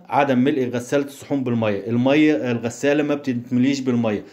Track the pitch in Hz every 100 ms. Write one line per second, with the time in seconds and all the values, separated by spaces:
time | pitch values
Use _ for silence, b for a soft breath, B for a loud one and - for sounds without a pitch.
0 | - 135 139 123 135 143 120 120 120 143
1 | 139 - - 143 123 117 107 101 107 120
2 | 131 151 151 151 127 117 117 - 143 147
3 | 147 143 135 120 - 123 131 135 127 120
4 | 113 98 B